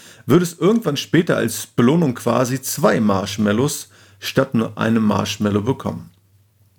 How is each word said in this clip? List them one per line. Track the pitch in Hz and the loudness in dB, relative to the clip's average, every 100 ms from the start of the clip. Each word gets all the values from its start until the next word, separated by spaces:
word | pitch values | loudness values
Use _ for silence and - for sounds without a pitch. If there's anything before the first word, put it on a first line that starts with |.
| - - - | -20 -14 2
würde | 156 | 2
es | 175 - | 2 0
irgendwann | 165 226 185 139 | 2 2 0 -4
später | - 156 180 120 | 0 0 2 0
als | 117 - - | -2 -4 -8
Belohnung | - 120 165 151 120 | 0 2 4 2 0
quasi | 117 117 123 131 | -2 0 0 -2
zwei | - - 170 208 | -6 -2 0 2
Marshmallows | 107 95 101 - 104 104 143 - - - - - | 2 0 -2 -2 0 2 0 -2 -12 -20 -20 -14
statt | - - 135 | -6 -2 0
nur | 117 110 107 | 0 -4 -2
einem | 110 113 | 0 2
Marshmallow | 107 104 104 - 104 101 | 2 0 -2 -2 0 0
bekommen. | 104 - 98 87 - _ _ _ _ _ _ | -2 -4 -4 -8 -12 _ _ _ _ _ _